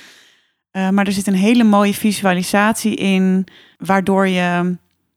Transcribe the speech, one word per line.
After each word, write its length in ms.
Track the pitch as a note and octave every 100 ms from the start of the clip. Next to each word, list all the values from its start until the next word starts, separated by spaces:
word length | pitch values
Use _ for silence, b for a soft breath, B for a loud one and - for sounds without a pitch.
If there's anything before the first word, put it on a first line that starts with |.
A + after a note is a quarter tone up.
| b b b b b b _
Eh, 180 | F#3+ F#3+
maar 160 | G3 G3
er 60 |
zit 160 | G3 G3
een 60 | F#3+
hele 280 | G3+ A#3+
mooie 300 | A3+ G3+ G3+
visualisatie 1000 | G3+ A3 G3 G3+ F3+ F#3 G3+ G#3 A3 A3 G3+
in, 520 | G3 F#3+ F#3+ F#3 F#3+ b b b
waardoor 500 | E3 G3 F#3+ F#3+ F#3+
je 500 | F#3 F3+ F3 F3 F3+ _ _ _